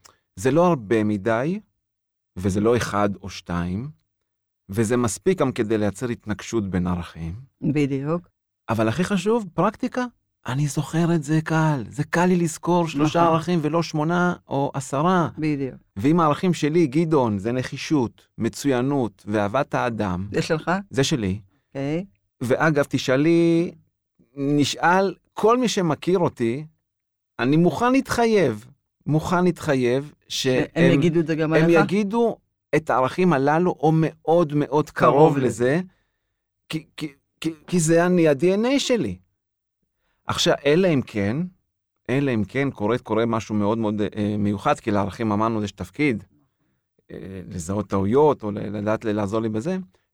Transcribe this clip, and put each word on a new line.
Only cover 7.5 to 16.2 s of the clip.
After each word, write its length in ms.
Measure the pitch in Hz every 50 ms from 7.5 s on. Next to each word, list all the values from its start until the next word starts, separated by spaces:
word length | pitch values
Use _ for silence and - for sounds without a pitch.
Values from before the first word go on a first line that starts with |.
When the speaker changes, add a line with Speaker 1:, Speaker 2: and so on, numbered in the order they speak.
| _ _ -
Speaker 2:
בדיוק. 640 | 151 135 151 147 135 139 135 139 147 165 175 175 _ _ _ _ _ _ _ _ -
Speaker 1:
אבל 200 | 113 107 110 110
הכי 160 | 110 143 180
חשוב, 400 | - 208 185 165 208 226 240 208 175 -
פרקטיקה, 500 | - 165 214 214 - - 247 - 254 247 247 - _ _ _ _ _ -
אני 200 | - 123 135 151
זוכר 480 | 143 - 160 147 - - 160 175 165 170
את 80 | 165 139
זה 180 | 135 156 156 156
קל. 400 | - 160 160 156 156 151 135 107 92
זה 160 | 101 120 147
קל 220 | - - 170 175
לי 100 | 180 185
לזכור 520 | 175 170 160 - - - 165 175 175 170 160
שלושה 320 | 147 139 151 156 143 170 170
Speaker 2:
נכון. 120 | 165 160
Speaker 1:
ערכים 240 | 165 160 165 180 170 143
ולא 200 | 151 151 170 165
שמונה 520 | - - 156 151 160 175 175 180 180 175 - _ -
או 220 | - 139 139 - -
עשרה. 540 | 139 131 - - 135 156 180 190 180 160 117 - -
Speaker 2:
בדיוק. 360 | 151 156 151 139 139 127 - - _ _ _
Speaker 1:
ואם 240 | 98 98 139 160 175